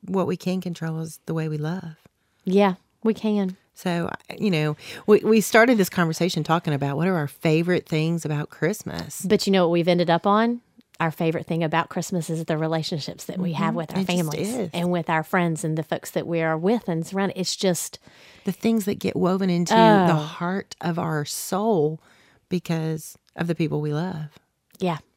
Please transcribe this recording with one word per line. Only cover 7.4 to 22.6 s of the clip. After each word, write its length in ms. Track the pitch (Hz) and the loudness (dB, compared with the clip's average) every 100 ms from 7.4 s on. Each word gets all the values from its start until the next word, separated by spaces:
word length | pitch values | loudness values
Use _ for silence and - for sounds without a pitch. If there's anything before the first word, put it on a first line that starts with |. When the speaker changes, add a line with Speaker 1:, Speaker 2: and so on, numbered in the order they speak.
| 170 156 170 180 - | 2 2 2 0 0
Speaker 1:
things 360 | 160 160 170 | -2 0 -2
about 240 | 156 147 151 | -2 -4 -6
Christmas. 720 | - 156 214 - 165 160 - | -4 -2 -2 -8 -10 -10 -8
Speaker 2:
But 240 | 190 208 - | 0 0 4
you 60 | |
know 140 | 190 175 | 4 4
what 60 | |
we've 160 | 175 170 | 2 2
ended 220 | 175 170 | 2 4
up 160 | 170 202 | 2 4
on? 340 | 208 233 240 _ _ _ _ | 2 2 -2 _ _ _ _
Our 100 | 165 | -4
favorite 360 | 151 165 160 - | 0 -2 -2 -2
thing 180 | 160 | -2
about 240 | 165 160 165 | 0 0 -2
Christmas 420 | - 170 185 160 | -4 -4 -4 -4
is 140 | 160 | -6
the 120 | 160 156 | -2 -2
relationships 680 | 160 160 156 160 - - | 0 -2 -4 -6 -8 -12
that 140 | - - | -10 -6
we 160 | 185 | -4
have 160 | 147 165 | -2 -2
Speaker 1:
Mm-hmm. 60 | 160 | -2
Speaker 2:
with 120 | 160 | -4
our 60 | 185 | -4
Speaker 1:
It 60 | 185 | -2
just 100 | 180 | 0
Speaker 2:
families 380 | 160 - 196 | 0 -2 -4
Speaker 1:
is. 160 | 247 208 | -4 -4
Speaker 2:
and 180 | 175 175 | -2 0
with 180 | 175 160 | 0 0
our 140 | 160 | -2
friends 400 | 156 190 175 160 | 0 2 2 0
and 120 | 165 156 | -2 -2
the 60 | |
folks 280 | 156 160 - | -2 -6 -4
that 140 | - - | -6 -2
we 140 | 170 | -2
are 160 | 165 160 | 0 0
with 320 | 175 240 - | 0 0 -2
and 160 | 165 160 | -4 -4
surrounded. 300 | 190 196 - | -2 -4 -2
It's 180 | 180 - | -6 -2
just 420 | 196 170 - - - - - - | 0 0 -4 -12 -20 -20 -20 -10
Speaker 1:
The 80 | - | -8
things 320 | 180 220 226 | -2 0 0
that 160 | 202 208 | 0 -4
get 160 | 190 - | -4 0
woven 340 | 180 185 190 | 0 2 0
into 240 | 175 170 | 0 4
Speaker 2:
Oh. 320 | 220 226 208 180 | 6 8 8 6
Speaker 1:
the 80 | |
heart 600 | 160 151 - 170 190 - - | 2 0 -6 -6 -4 -8 -8
of 180 | - 170 | -6 -4
our 260 | 160 156 | -2 -2
soul 760 | 147 - - 185 220 202 151 156 _ _ _ _ _ | -4 -8 -6 -2 2 2 2 -2 _ _ _ _ _
because 680 | 180 | -6